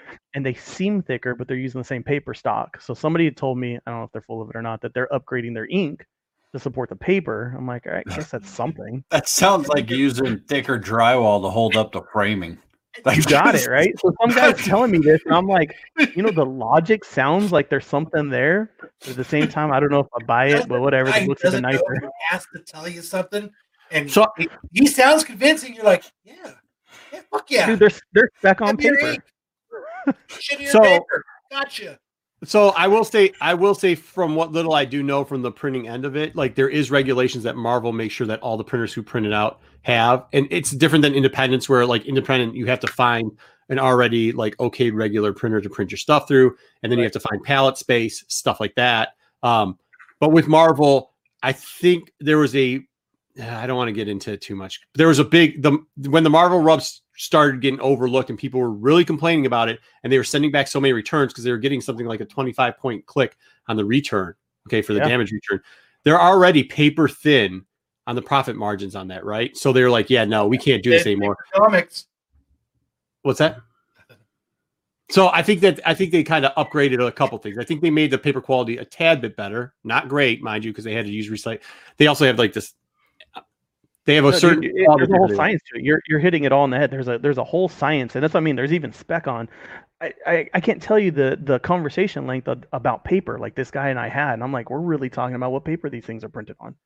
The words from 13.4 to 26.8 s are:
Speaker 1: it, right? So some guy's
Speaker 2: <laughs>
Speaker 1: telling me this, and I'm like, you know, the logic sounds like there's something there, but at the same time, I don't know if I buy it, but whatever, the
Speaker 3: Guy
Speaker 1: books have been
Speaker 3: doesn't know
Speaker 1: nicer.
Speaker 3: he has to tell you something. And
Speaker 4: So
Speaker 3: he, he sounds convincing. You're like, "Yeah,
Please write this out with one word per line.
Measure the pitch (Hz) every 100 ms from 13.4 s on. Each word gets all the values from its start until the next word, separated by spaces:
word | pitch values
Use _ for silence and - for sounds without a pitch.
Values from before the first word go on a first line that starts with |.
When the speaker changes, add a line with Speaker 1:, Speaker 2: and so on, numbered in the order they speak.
| 214
Speaker 1:
it, | 165 123
right? | 131 180 -
So | 180 -
some | 233 240
guy's | 294 -
Speaker 2:
<laughs> | 196
Speaker 1:
telling | 202 247
me | 175
this, | 151 156 160
and | 165
I'm | 190
like, | 190 151 - - - 294 -
you |
know, | 220
the | 165 131
logic | 131 113 151 165 220 -
sounds | - 135 180 208
like | 170 139
there's | 143 -
something | 147 156 156 147
there, | 123 139 190 214 _
but | - _ 135
at | 123
the |
same | 127 151 147
time, | 156 151
I | 135
don't | 143
know | 143
if | 135 120
I |
buy | 113 120 135
it, | 147 -
but | 123
whatever, | 139 135 131
the | 131
Speaker 3:
Guy | 135
Speaker 1:
books | 135
have | -
been | -
Speaker 3:
doesn't | 127 139
know | 539
Speaker 1:
nicer. | 135 -
Speaker 3:
he | - -
has | 185 - -
to |
tell | - 156 170
you | 170
something. | 170 190 180 208 208 _ _ _ _
And | 156 143
Speaker 4:
So | 196 214 -
Speaker 3:
he, | - - -
he | 185 285
sounds | - 262 311
convincing. | 311 202 277 311 262
You're | 233 214
like, | 175 - _
"Yeah, | _ 330 339 - _ _